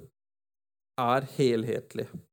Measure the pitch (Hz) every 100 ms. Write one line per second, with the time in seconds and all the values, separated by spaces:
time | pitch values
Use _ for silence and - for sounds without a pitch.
0 | - _ _ _ _ _ _ _ _ -
1 | 120 131 135 - 131 113 113 110 - 113
2 | 110 - -